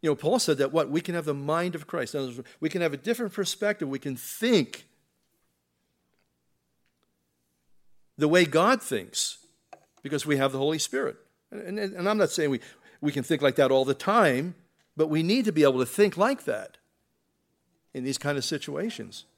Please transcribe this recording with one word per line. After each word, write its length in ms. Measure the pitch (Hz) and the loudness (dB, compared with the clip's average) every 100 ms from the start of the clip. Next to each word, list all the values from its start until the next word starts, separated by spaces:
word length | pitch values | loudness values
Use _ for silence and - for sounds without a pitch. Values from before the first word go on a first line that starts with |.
You 80 | 160 | 0
know, 60 | 143 | 0
Paul 240 | 151 240 | 0 0
said 180 | - 139 | 2 2
that, 140 | 139 | 2
what? 180 | 160 147 | 2 0
We 100 | 151 | -2
can 140 | 175 | -2
have 120 | 170 156 | -6 -4
the 100 | 139 | -4
mind 400 | 143 160 180 170 | -2 -2 -2 -6
of 100 | 151 | -8
Christ. 300 | 170 120 147 | -6 -4 -6
In 60 | |
other 100 | 131 | -6
words, 100 | 120 123 - | -10 -16 -6
we 100 | 156 | -4
can 120 | 180 | 0
have 100 | 170 | -2
a 60 | 139 | -2
different 360 | 214 233 226 | -4 -4 -4
perspective. 540 | 196 190 - 208 202 143 | -4 -6 -2 -4 -2 -4
We 120 | 135 | -6
can 160 | 147 127 | -6 -8
think 720 | - - 233 220 139 - - _ _ _ _ _ _ _ _ _ _ _ _ _ _ _ _ _ _ _ _ _ _ _ _ _ _ _ _ _ _ - _ - | -10 -4 2 4 2 -6 -20 _ _ _ _ _ _ _ _ _ _ _ _ _ _ _ _ _ _ _ _ _ _ _ _ _ _ _ _ _ _ -20 _ 0
the 100 | 151 | 4
way 180 | 175 165 | 4 4
God 360 | 156 190 254 | 4 4 2
thinks 640 | - 113 87 - - - _ _ _ - _ _ | -2 -6 -6 -6 -6 -8 _ _ _ -20 _ _
because 240 | 139 143 151 | -6 -6 0
we 120 | 139 | 2
have 140 | 135 | 2
the 60 | 135 | 0
Holy 220 | 139 156 | -2 -2
Spirit. 380 | - 254 247 - _ _ _ | -4 -4 -4 -8 _ _ _
And, 260 | 202 180 202 | -14 -10 -8
and, 160 | 202 | -8
and 160 | 185 185 | -4 -2
I'm 80 | 214 | 2
not 140 | 175 | 2
saying 180 | - 151 | 2 0
we, 120 | 131 - - - _ | -2 -6 -20 -20 _
we 120 | 147 | -4
can 100 | 143 | -4
think 220 | 123 151 | -2 2
like 140 | 143 131 | 2 4
that 120 | 135 | 4
all 160 | 131 131 | 4 2
the 80 | |
time, 600 | 135 - 226 175 127 170 - _ _ _ - | 0 2 4 4 2 -2 -10 _ _ _ -2
but 100 | 156 | 0
we 140 | 156 | 2
need 240 | 165 240 220 | 2 2 2
to 60 | |
be 100 | 156 | 4
able 180 | 143 127 | 6 6
to 60 | 123 | 0
think 320 | - 208 170 | 4 2 4
like 280 | 214 269 - | 0 0 -4
that 320 | 107 101 _ _ _ _ _ _ _ _ _ _ _ _ | -4 -6 _ _ _ _ _ _ _ _ _ _ _ _
in 100 | 135 | -8
these 140 | 127 135 | -6 -4
kind 220 | 143 143 | -4 -4
of 40 | |
situations 840 | 123 151 - 143 214 - 110 - - | -4 -6 -6 -6 -6 -8 -14 -16 -20